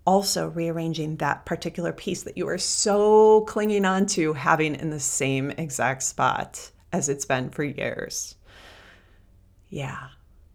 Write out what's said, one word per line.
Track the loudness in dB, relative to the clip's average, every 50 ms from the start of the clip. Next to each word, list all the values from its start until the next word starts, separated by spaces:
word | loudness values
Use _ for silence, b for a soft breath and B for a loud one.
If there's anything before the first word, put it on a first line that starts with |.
| _
also | 4 4 4 4 2 0 -2 -2 -4
rearranging | -4 -4 -4 -4 -4 -4 -4 -4 -4 -4 -4 -6 -4
that | -4 -2 -2 -2 -4 -6
particular | -6 -8 -6 -6 -8 -6 -4 -4 -6 -6
piece | -6 -6 -6 -6 -6 -8
that | -10 -8
you | -6 -4 -4
are | -4 -4
so | -2 -2 -2 0 2 2 4 4 6 6 8 8 10 10 8 8 6
clinging | 4 0 -2 0 0 2 2 2
on | 2 2 2 2
to | 2 2 0 0 0 0
having | 0 2 2 2 4 2 0 -2
in | -4 -4 -6
the | -4 -4
same | -4 -4 -2 -2 0 0 0 0 -2 -4 -6
exact | -6 -8 -6 -4 -2 -2 -2 -2 -2 -6
spot | -6 -2 0 0 2 2 0 -2 -2 -6 -16 -18 -18 -20 _ _ _ -4
as | -2 -2 -2
it's | -4 -4 -2
been | -2 -2 -2 -2 -4
for | -4 -4 -4
years. | -4 -4 -4 -6 -6 -6 -6 -8 -8 -8 -10 -10 -12 -14 -20 B B B B B B B B B B B B B B B B B B _ _ _ _ _ _ _ _
Yeah. | -10 -10 -10 -10 -10 -12 -16 -18 -20 -20 _ _ _ -20 -20 _